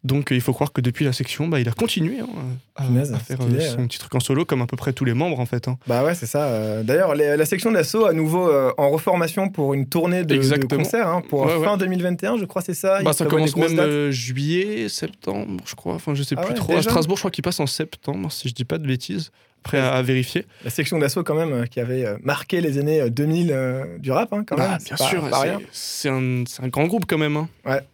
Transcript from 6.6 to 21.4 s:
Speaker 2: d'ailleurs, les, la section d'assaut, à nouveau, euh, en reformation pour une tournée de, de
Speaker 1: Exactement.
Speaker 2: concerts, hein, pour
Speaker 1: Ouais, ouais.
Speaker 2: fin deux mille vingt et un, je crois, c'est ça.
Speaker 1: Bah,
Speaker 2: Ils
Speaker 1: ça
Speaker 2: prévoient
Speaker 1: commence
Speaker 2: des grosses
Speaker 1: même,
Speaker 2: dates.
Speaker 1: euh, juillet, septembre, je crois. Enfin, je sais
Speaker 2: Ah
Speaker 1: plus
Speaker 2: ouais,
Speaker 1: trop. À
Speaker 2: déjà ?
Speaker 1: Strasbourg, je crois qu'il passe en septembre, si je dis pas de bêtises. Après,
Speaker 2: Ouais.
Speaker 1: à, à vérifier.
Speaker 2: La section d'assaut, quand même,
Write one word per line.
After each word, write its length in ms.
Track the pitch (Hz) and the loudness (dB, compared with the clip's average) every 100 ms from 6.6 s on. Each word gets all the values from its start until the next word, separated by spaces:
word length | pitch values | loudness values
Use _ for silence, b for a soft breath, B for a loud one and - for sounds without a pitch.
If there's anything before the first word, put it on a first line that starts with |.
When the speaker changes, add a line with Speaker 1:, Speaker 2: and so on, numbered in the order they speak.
| 107 107 | -2 -2
Speaker 2:
d'ailleurs, 320 | 110 147 185 147 | 2 4 4 4
les, 200 | 147 147 | 4 4
la 100 | 156 | 2
section 260 | 190 226 | 2 2
d'assaut, 340 | 214 151 214 214 | 2 2 4 4
à 80 | |
nouveau, 340 | 160 156 170 180 | 4 2 2 4
euh, 240 | 143 131 - | 4 4 4
en 120 | 139 | 2
reformation 580 | 151 156 180 165 170 196 | 2 2 2 2 0 -2
pour 240 | 196 139 | 0 0
une 160 | 139 135 | 0 0
tournée 300 | 170 170 180 | 0 2 2
de, 40 | 170 | 2
de 80 | 139 | 4
Speaker 1:
Exactement. 480 | 135 147 131 143 | 4 4 2 2
Speaker 2:
concerts, 240 | 151 233 196 | 2 2 2
hein, 160 | 175 170 | 0 0
pour 140 | 143 139 | 0 2
Speaker 1:
Ouais, 100 | 165 | 2
ouais. 80 | 165 | 2
Speaker 2:
fin 120 | 202 | 2
deux 100 | 185 | 0
mille 160 | 185 | 0
vingt 180 | 180 175 | 0 -2
et 40 | 190 | -2
un, 100 | 233 | -2
je 80 | 185 | -2
crois, 160 | - | -4
c'est 140 | 180 165 | -4 -2
ça. 260 | 190 196 | 2 2
Speaker 1:
Bah, 80 | 185 | 2
Speaker 2:
Ils 20 | 147 | 2
Speaker 1:
ça 100 | 160 | 2
Speaker 2:
prévoient 140 | 156 156 | 4 2
Speaker 1:
commence 60 | 147 | 2
Speaker 2:
des 40 | |
grosses 100 | 165 | 2
Speaker 1:
même, 60 | 160 | 4
Speaker 2:
dates. 100 | 151 | 4
Speaker 1:
euh, 240 | 147 147 | 2 0
juillet, 760 | 135 117 127 143 175 202 214 214 | -2 -4 -2 0 0 0 -2 -4
septembre, 720 | - - - - 101 - 92 - | -4 -8 -8 -6 -6 -4 -8 -10
je 100 | - | -10
crois. 200 | - 85 | -6 -6
Enfin, 180 | - | -2
je 80 | 139 | -2
sais 120 | 139 151 | -2 -2
Speaker 2:
Ah 40 | |
Speaker 1:
plus 60 | 185 | -2
Speaker 2:
ouais, 40 | 240 | -2
Speaker 1:
trop. 180 | 165 | 0
À 20 | 170 | 0
Speaker 2:
déjà ? 120 | - | 2
Speaker 1:
Strasbourg, 260 | 202 156 196 | 2 2 0
je 40 | |
crois 100 | 190 | -2
qu'il 120 | - | -4
passe 160 | 165 180 | -4 -2
en 80 | 143 | -2
septembre, 640 | - 160 - - 160 180 | -2 -6 -8 -8 -6 -6
si 160 | - 131 | -6 -8
je 60 | |
dis 120 | 120 127 | -8 -4
pas 120 | 165 | -4
de 100 | 147 | -2
bêtises. 440 | 127 - 190 156 b b b - | -4 -4 -8 -8 b b b -4
Après, 140 | 143 | 0
Speaker 2:
Ouais. 40 | |
Speaker 1:
à, 100 | 131 131 | 2 0
à 60 | |
vérifier. 420 | 127 131 131 170 - b | 2 0 0 -4 -6 b
Speaker 2:
La 60 | 123 | -8
section 300 | 120 147 170 | -4 -2 0
d'assaut, 240 | 143 190 | 0 0
quand 120 | 165 | -2
même, 160 | 151 | 0